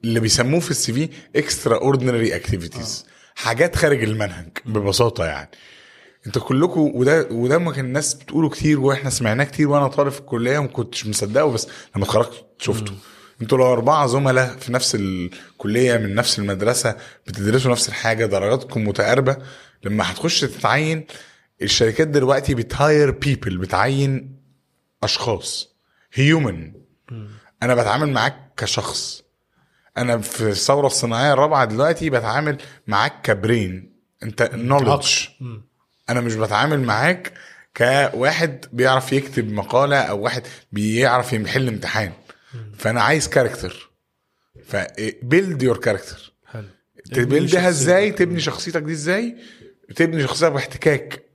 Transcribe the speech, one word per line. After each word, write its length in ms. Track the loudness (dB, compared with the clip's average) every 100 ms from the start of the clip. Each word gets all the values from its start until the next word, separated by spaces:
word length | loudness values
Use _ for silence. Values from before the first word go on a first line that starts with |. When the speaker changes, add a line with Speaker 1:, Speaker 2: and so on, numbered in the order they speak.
Speaker 1:
اللي 160 | 0 0
بيسموه 400 | 2 2 2 2
في 100 | 0
السي 220 | -4 -2
في 160 | -2 -4 -8 -4 -2
extraordinary 1040 | -2 -4 0 2 2 2 2 2 0 -2
activities. 360 | -2 -4 -4 -10
Speaker 2:
آه. 300 | -10 -12 -14 _ _
Speaker 1:
حاجات 420 | -6 -4 2 2 4
خارج 260 | 2 4
المنهج، 460 | 0 -2 -4 -6 -14 -14
Speaker 2:
مم. 80 | -4
Speaker 1:
ببساطة 520 | -2 0 2 2 2
يعني. 260 | -4 -6 -12 -20 -20 -20 -20 -20 -20 _ -6
انت 120 | -6
كلكم، 420 | 0 2 2 2 0
وده، 340 | 2 4 4 2
وده 280 | -2 2 2
ما 140 | 0
كان 120 | -4
الناس 300 | -4 -2 -4
بتقوله 340 | -6 -4 0 0
كتير، 320 | 2 2 4
واحنا 300 | 4 2 -2
سمعناه 340 | -2 0 0
كتير، 240 | -2 0 2
وانا 200 | 4 2
طالب 200 | 2 0
في 120 | -2
الكلية 380 | -6 -4 0 0
وما 100 | -2
كنتش 380 | -4 -6 -6 -4
مصدقه، 380 | -4 0 2
بس 240 | 2 0 -6 -12 -10 -4
لما 80 |
اتخرجت 420 | 2 0 0 -12 -20 _
شفته. 340 | -4 -4 -4
Speaker 2:
مم. 60 | -12 -20 -20 -20 _
Speaker 1:
انتوا 160 | -2 4
لو 140 | 4
أربعة 340 | 4 2 2 2
زملاء 500 | 2 2 2 0 -4
في 160 | -6
نفس 220 | -2 -2 -2
الكلية 960 | -2 -4 -6 -10 -20 _ -2 2 2 2
من 180 | 0
نفس 240 | -2 0 -2
المدرسة، 580 | -2 0 0 0 -2 -4 -12 -20 -14
بتدرسوا 440 | -4 2 2 2
نفس 180 | 0 -2
الحاجة، 380 | -2 -2 0 0
درجاتكم 640 | 0 0 0 -2 -4 -2
متقاربة، 480 | 0 2 2 2 -2 -8 -20 -20 _
لما 260 | -4 -2 -2
هتخش 300 | -2 -2 0
تتعين، 680 | -2 -2 0 2 2 -4 -6 -18 -20 _ _ _
الشركات 460 | -2 2 2 2 2
دلوقتي 460 | 2 2 2 0
بتهاير 560 | -2 -2 0 4 6 4
بيبل، 480 | 2 -2 -2 -2 -4
بتعين 800 | -2 0 2 2 0 -2 -6 -20 _ _ _ _ _ _
أشخاص، 720 | -4 -2 -2 -4 -4 -10 -10 _ _ _ _
هيومن. 580 | 0 4 4 0 -6 -12 -18 _ _ _
Speaker 2:
مم. 180 | -16 -14 -18 _ _
Speaker 1:
أنا 120 | 0
بتعامل 360 | 2 2 2 0
معاك 400 | 0 0 -4 -18 -8
كشخص. 680 | -4 -4 -4 -6 -8 -12 _ _ _ _ _ _ _ -6
أنا 200 | -2 -2
في 300 | -2 -2 -2
الثورة 380 | 0 0 2 2
الصناعية 460 | 0 -2 0 2
الرابعة 320 | 4 4 2
دلوقتي 460 | 0 2 0 0 0
بتعامل 460 | -2 0 -2 -2 -4 -8 -18 -4
معاك 360 | 0 0 -2
كبرين، 720 | -2 0 2 2 0 -6 -14 _ _ _
أنت 280 | -12 -2 -2
Speaker 2:
مم. 60 | 0
Speaker 1:
نوليدج. 300 | 0 2 4
Speaker 2:
عقل. 180 | 2 2 -2 -4 _
مم. 320 | -14 -14 -20 _ _ _ -4
Speaker 1:
أنا 100 | -2
مش 140 | -2
بتعامل 460 | -2 0 2 2 0
معاك 520 | 0 2 2 0 -6 -16 -20 -20 _ 0
كواحد 880 | 2 4 2 2 0 2 -2 -4 -12
بيعرف 400 | 0 2 2 2
يكتب 400 | -2 -2 -4 -4
مقالة 440 | -4 0 2 2 2
أو 240 | 0 -2
واحد 220 | -4 -4 -10 -20 _
بيعرف 600 | -4 -2 2 2 2 0
يحل 360 | -4 -2 -2 -2
امتحان. 440 | -4 -4 -4 -4 -8 _ -20 _
Speaker 2:
مم. 180 | -16 -16 -6
Speaker 1:
فأنا 240 | -2 2
عايز 260 | 2 2 2
character. 600 | 2 2 -2 -10 -12 -20 _ _ _ _ _ _ -20 -8
ف 100 | -6 -6 -6 -8 -6
build 380 | 2 2 2 0
your 140 | 0 0
character. 420 | 0 -2 -4 -20 -20 _ _
Speaker 2:
حلو. 180 | -16 -16 _ _ _ -6
Speaker 1:
تبيلدها 480 | -2 2 2 4 4
Speaker 2:
تبني 80 | 4
Speaker 1:
إزاي؟ 400 | 2 4 4 4
Speaker 2:
شخصيتك. 100 | 2
Speaker 1:
تبني 220 | 0 0
شخصيتك 420 | -4 -6 -6 -4
دي 100 | -4
إزاي؟ 440 | -6 -2 -2 -4 -8 -20 -20 -20 _ _ 0
تبني 260 | 2 2
شخصيتك 300 | -2 2 2
باحتكاك 720 | 0 -6 0 2 2 -2 -16 _